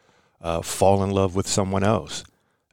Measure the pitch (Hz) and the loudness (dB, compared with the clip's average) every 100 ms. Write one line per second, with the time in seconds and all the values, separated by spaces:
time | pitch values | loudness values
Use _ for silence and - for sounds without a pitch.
0 | _ _ _ _ 82 82 - - 95 98 | _ _ _ _ -6 -6 -6 2 4 4
1 | 98 98 95 92 - - 95 98 98 104 | 2 0 0 -2 -2 -2 0 0 0 0
2 | 73 - - _ _ _ _ | -4 -12 -14 _ _ _ _